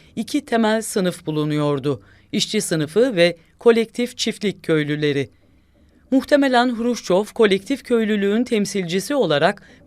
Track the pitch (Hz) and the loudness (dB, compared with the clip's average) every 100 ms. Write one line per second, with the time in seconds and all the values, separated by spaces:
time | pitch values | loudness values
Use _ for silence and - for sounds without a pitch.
0 | - - 226 294 285 233 214 220 214 220 | -14 -10 -6 -4 -2 0 2 0 -2 -2
1 | 180 165 - 151 151 151 147 143 131 127 | -2 -4 -6 -4 -2 0 0 -2 -2 -6
2 | - - _ 214 - 220 196 165 151 202 | -8 -20 _ -4 -2 -4 -2 -2 0 2
3 | 262 190 175 170 _ _ 240 226 226 - | 2 4 2 0 _ _ 2 4 0 -4
4 | 240 - 226 202 214 - - 160 147 151 | -6 -4 -6 -4 -4 -4 -2 -2 0 -2
5 | 147 139 147 - _ _ _ _ _ _ | -2 -2 -4 -10 _ _ _ _ _ _
6 | _ 262 - 294 277 247 247 220 240 240 | _ 0 2 2 4 2 2 0 -2 -4
7 | - 180 214 - 214 190 - 269 - 233 | 0 0 0 2 2 2 -2 -6 -2 0
8 | 220 214 196 214 247 220 196 202 175 185 | 0 0 0 0 0 -2 -2 -4 -4 -4
9 | 190 285 190 147 165 208 - - | -2 0 0 2 2 0 -8 -8